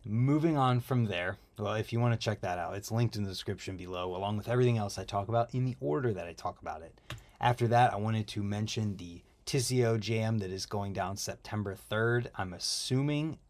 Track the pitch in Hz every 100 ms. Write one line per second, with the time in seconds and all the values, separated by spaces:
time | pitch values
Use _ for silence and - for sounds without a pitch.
0 | 107 110 131 151 165 147 131 123 - 127
1 | 110 90 90 101 - - 101 107 107 117
2 | 120 113 - 104 92 87 85 98 - 113
3 | 120 107 98 90 - 95 - 95 90 90
4 | 92 90 101 104 104 123 123 117 101 -
5 | 95 101 98 117 117 127 127 120 139 151
6 | 123 92 85 82 - - 85 80 82 -
7 | - - - - 120 120 120 120 123 101
8 | 107 110 104 - 101 104 107 - 107 90
9 | 87 87 - _ - 143 123 123 117 113
10 | 104 113 110 110 95 95 - 104 101 95
11 | 92 101 - 92 - 107 101 95 - 107
12 | 113 120 120 - 95 87 - - - 127
13 | 143 147 156 - -